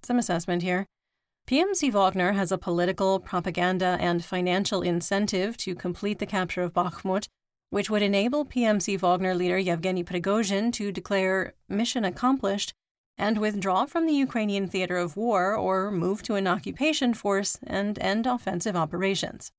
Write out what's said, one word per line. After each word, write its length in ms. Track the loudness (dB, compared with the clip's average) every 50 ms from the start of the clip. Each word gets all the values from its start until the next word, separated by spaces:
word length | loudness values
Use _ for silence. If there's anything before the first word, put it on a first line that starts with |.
Some 160 | -2 0 0 2
assessment 440 | 2 2 0 -2 0 0 -2 0
here. 240 | 0 0 0 0 -2 _ _ _ _ _ _ _ _ _ _ _ _
P 140 | 0 2 2
M 140 | 2 2 0
C 160 | 0 0 2
Wagner 420 | 4 4 4 4 4 2 2 2
has 180 | 2 2 0 0
a 80 | -2 -2
political, 640 | -2 -2 0 2 2 0 0 0 2 2 2 0
propaganda, 760 | -2 -2 -4 -4 -2 -2 -2 0 0 2 2 2 2 0 2 2
and 240 | 0 0 0 0 -2
financial 560 | -4 -4 -2 0 2 2 0 0 0 -2 0
incentive 760 | 0 0 0 0 0 0 0 0 0 0 0 -2 -2 -2 -4 -6
to 160 | -6 -6 -6
complete 440 | -4 -4 -6 -6 -4 -4 -4 -2 -4
the 80 | -4
capture 360 | -4 -2 -2 -2 -2 -2 -2
of 100 | -4 0 0
Bakhmut, 520 | 0 -2 -2 -4 -6 -4 -2 -2 -2 -2 -6 _ _ _ _ _ _ _ _
which 220 | -4 -4 -2 0
would 120 | 0 2
enable 420 | 2 2 2 2 2 2 0 0 -2
P 180 | -2 0 0 2
M 160 | 4 2 2
C 160 | 0 -2 -2
Wagner 380 | 2 4 2 2 4 2 0 0
leader 240 | 2 2 2 2 2
Yevgeny 440 | 2 0 0 0 0 -2 -2 -2
Prigozhin 680 | -4 -4 -4 -2 0 0 2 2 2 0 0 0 0 0
to 200 | -2 -2 -4 -4
declare 600 | -4 -6 -4 -2 0 0 2 2 2 0 -2 -4 -8 _ _ _
"mission 360 | -2 -2 0 0 0 -2 -2
accomplished" 680 | -2 -2 0 2 2 2 2 2 -2 0 -2 -4 -6 -10 _ _ _ _ _ _ _ _ -2
and 180 | 0 0 0
withdraw 480 | 2 0 0 -2 0 0 2 2 2 2
from 220 | 0 0 0 2
the 80 | 2 4
Ukrainian 520 | 2 2 2 0 -2 0 0 0 0 -2
theater 300 | -2 0 -2 -2 0 0
of 200 | 0 -2 -2 -2
war 380 | -2 0 2 2 2 2 2 0
or 360 | 0 0 0 0 0 0 0
move 320 | -2 0 0 0 -2 -2
to 140 | -2 -2 0
an 100 | 0 2
occupation 680 | 2 0 0 -2 -8 -4 0 0 0 2 2 0 0
force 460 | 0 0 0 0 2 2 0 -2 -4 -6 -6
and 320 | -4 -2 -2 0 -2 -2 -2
end 280 | 0 0 0 2 0
offensive 500 | 0 -2 0 -2 -4 -4 -2 -2 -2 0
operations. 720 | 0 -2 -2 -2 -2 0 0 0 0 -2 -6 -8 -12 -14 -16 _